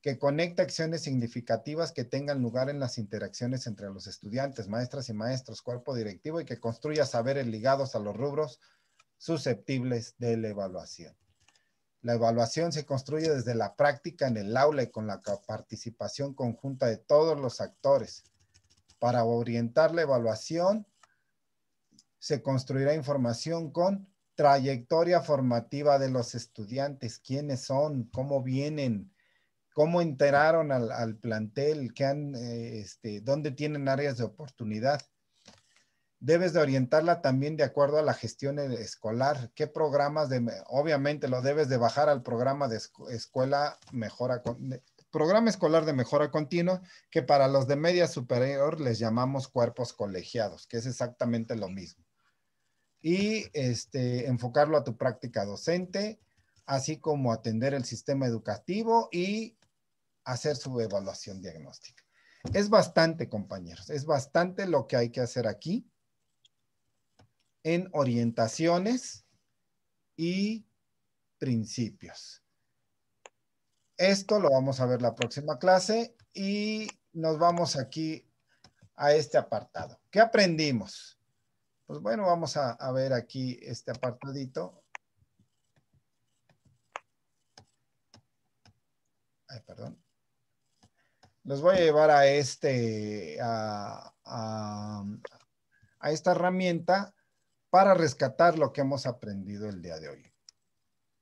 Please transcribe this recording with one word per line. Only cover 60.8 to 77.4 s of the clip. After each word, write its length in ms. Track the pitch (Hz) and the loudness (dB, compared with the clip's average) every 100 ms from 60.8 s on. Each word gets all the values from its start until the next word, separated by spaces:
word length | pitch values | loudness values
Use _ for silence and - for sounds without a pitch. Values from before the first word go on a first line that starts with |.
evaluación 600 | 110 101 95 92 - 95 | -2 -4 -6 -12 -14 -14
diagnóstica. 600 | 92 80 69 - - _ _ _ _ _ - | -14 -16 -20 -20 -20 _ _ _ _ _ -2
Es 160 | 196 202 | 0 6
bastante, 600 | 208 - - 165 165 117 | 6 6 4 4 2 -6
compañeros, 600 | 107 98 98 87 85 - | -6 -8 -12 -12 -18 -8
es 160 | 147 151 | -8 0
bastante 600 | 143 127 165 180 185 190 | -2 2 0 0 -2 0
lo 180 | 147 135 | 0 2
que 120 | 127 | 0
hay 140 | 120 | 0
que 100 | 117 | -2
hacer 260 | 120 - 113 | -4 -2 -4
aquí 420 | 101 156 220 - _ _ _ _ _ _ _ _ _ _ _ _ _ _ _ _ _ | -4 -6 -6 -8 _ _ _ _ _ _ _ _ _ _ _ _ _ _ _ _ _
en 260 | 160 170 185 | 0 0 0
orientaciones 1300 | 151 131 120 117 113 113 - 160 175 196 247 - - _ _ _ _ _ _ _ _ _ - | 0 2 2 0 2 0 2 2 2 2 -2 -4 -16 _ _ _ _ _ _ _ _ _ -6
y 500 | 165 185 202 220 - _ _ _ _ _ _ _ | -2 0 -2 -4 -10 _ _ _ _ _ _ _
principios. 1080 | 135 117 104 - 113 - - - - - _ _ _ _ _ _ _ _ - _ _ _ _ _ _ - | -2 -2 -2 -4 -6 -6 -20 -20 -20 -20 _ _ _ _ _ _ _ _ -20 _ _ _ _ _ _ 2
Esto 440 | 185 196 196 214 | 4 4 2 2
lo 100 | 165 | 6
vamos 300 | 135 135 127 | 4 2 0
a 60 | 127 | 0
ver 160 | 123 | 2
la 140 | 120 113 | 0 0
próxima 420 | 123 - 147 151 | -2 -2 -6 0
clase 580 | 185 185 185 220 233 _ _ | 6 6 4 -2 -2 _ _
y 540 | - 196 202 208 214 214 - _ | -8 -4 -2 -4 -6 -8 -14 _
nos 260 | 165 160 | -4 -2
vamos 400 | 156 | 4